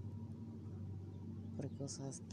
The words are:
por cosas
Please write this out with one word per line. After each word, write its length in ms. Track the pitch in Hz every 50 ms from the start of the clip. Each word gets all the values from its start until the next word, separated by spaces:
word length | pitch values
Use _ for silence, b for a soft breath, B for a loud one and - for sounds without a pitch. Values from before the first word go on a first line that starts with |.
| 95 95 - - - - - - - - - - - - - - - - - - - - - - - - - - - - -
por 140 | - 139 135 -
cosas 500 | - 143 135 - - 135 135 131 120 113 -